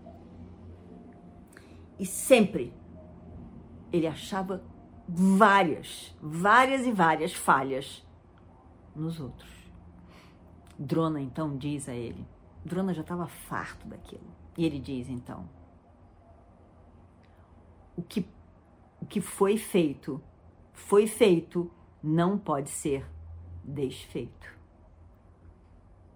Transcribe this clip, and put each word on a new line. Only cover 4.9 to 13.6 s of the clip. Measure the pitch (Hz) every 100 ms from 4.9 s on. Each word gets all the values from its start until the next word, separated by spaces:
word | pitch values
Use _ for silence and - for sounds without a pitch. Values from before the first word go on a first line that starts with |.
| - -
várias, | 170 190 190 214 196 175 127 - - - -
várias | 151 160 202 233 262 269 247
e |
várias | 202 165 156 170
falhas | - - 143 135 131 139 - - - - - - - - - - -
nos | 160 160
outros. | 127 - - - - - - - - - - - - - - -
Drona | 139 160 160 151
então | 135 127 156 135
diz | 147 147 143
a |
ele, | 120 113 - 127 - - -
Drona | - 180 190
já | 160
estava | 156 175 165
farto | - - 104